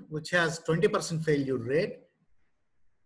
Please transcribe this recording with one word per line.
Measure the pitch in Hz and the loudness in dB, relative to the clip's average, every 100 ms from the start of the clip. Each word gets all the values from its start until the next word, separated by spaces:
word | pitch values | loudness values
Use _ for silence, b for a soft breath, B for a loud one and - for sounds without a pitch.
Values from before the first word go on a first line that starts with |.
| - | -10
which | 151 156 | -8 -2
has | 180 165 165 | 2 2 0
twenty | - 165 208 | -2 2 2
percent | 202 - 160 | 2 -2 -2
failure | 160 147 131 127 | 2 2 2 -2
rate, | 113 147 220 - - _ _ _ _ _ _ _ _ _ | 0 0 0 -4 -18 _ _ _ _ _ _ _ _ _